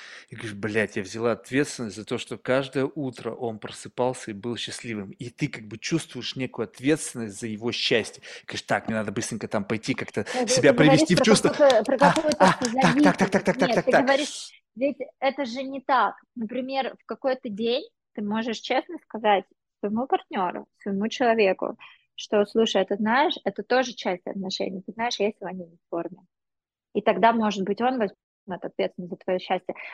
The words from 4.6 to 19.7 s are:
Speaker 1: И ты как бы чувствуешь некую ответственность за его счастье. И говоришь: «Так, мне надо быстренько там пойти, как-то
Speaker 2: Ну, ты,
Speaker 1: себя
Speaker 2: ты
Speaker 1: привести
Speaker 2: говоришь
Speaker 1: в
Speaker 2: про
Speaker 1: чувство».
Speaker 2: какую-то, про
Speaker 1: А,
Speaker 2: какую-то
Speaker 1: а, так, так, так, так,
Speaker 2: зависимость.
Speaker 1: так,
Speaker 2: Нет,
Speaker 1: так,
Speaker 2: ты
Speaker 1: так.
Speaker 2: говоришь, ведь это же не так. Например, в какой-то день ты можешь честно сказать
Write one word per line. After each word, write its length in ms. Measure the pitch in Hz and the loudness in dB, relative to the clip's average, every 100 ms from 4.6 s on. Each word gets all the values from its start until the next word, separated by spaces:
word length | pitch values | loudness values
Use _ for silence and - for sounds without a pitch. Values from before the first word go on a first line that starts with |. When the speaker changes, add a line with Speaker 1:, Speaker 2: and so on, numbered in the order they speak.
| - - 120 107 98 | -8 -10 -8 -8 -10
Speaker 1:
И 180 | - 120 | -12 -14
ты 180 | - 110 | -6 -6
как 160 | 123 107 | -6 -14
бы 120 | 113 | -12
чувствуешь 580 | - 160 - 123 107 135 | -4 -4 -4 -10 -10 -8
некую 280 | 127 - | -8 -6
ответственность 760 | 107 - 131 151 - 123 113 98 | -8 -4 0 0 -2 -8 -10 -8
за 60 | 117 | -8
его 260 | 107 117 | -6 -4
счастье. 500 | 110 - 120 101 - - - | -2 2 2 0 -8 -18 -18
И 40 | - | -12
говоришь: 160 | 110 | -10
«Так, 260 | - 107 - | -2 -2 -2
мне 80 | 110 | -4
надо 160 | 104 | -4
быстренько 360 | 101 - 110 110 | -4 -6 -6 -4
там 160 | 110 | -4
пойти, 300 | 101 113 - | -2 -4 -2
как-то 320 | 127 - 113 - | -4 -6 -6 -4
Speaker 2:
Ну, 120 | 254 226 | -2 0
ты, 20 | |
Speaker 1:
себя 200 | 254 139 | 6 6
Speaker 2:
ты 40 | 240 | 8
Speaker 1:
привести 380 | - 277 311 | 8 8 6
Speaker 2:
говоришь 20 | - | 4
Speaker 1:
в 20 | |
Speaker 2:
про 60 | |
Speaker 1:
чувство». 260 | 226 208 - | 6 6 4
Speaker 2:
какую-то, 300 | - 285 226 | 6 6 6
про 140 | 220 269 | 2 4
Speaker 1:
А, 100 | 277 | 6
Speaker 2:
какую-то 280 | 311 311 - | 6 0 4
Speaker 1:
а, 140 | 190 | 4
так, 640 | - 240 247 - 277 285 - | 4 0 4 4 6 6 6
так, 140 | 196 | 2
так, 140 | 196 | 2
так, 0 | |
Speaker 2:
зависимость. 140 | - 247 | 0 2
Speaker 1:
так, 100 | 269 | 2
Speaker 2:
Нет, 60 | 208 | 2
Speaker 1:
так, 80 | 254 | 4
Speaker 2:
ты 60 | |
Speaker 1:
так. 100 | 180 | 4
Speaker 2:
говоришь, 320 | 262 277 285 - - - _ 220 | 4 2 0 -8 -16 -20 _ -4
ведь 220 | 285 247 - _ | -4 -2 -12 _
это 240 | 269 269 247 | -2 -2 -6
же 160 | 247 | -6
не 180 | 269 269 | -10 -8
так. 360 | - 254 202 - _ 240 | 0 2 2 -2 _ -12
Например, 600 | 214 247 262 269 233 - | -8 -6 -4 -4 -4 -8
в 40 | - | -12
какой-то 420 | - 269 262 247 | -4 -2 -2 -6
день 400 | 202 233 254 453 _ _ | -4 -2 -2 -6 _ _
ты 80 | - | -8
можешь 360 | 208 220 226 220 | -4 -4 -4 -6
честно 400 | - 254 - 330 | -2 -2 -4 -10
сказать 400 | - 214 214 196 - _ _ | -12 -2 2 2 0 _ _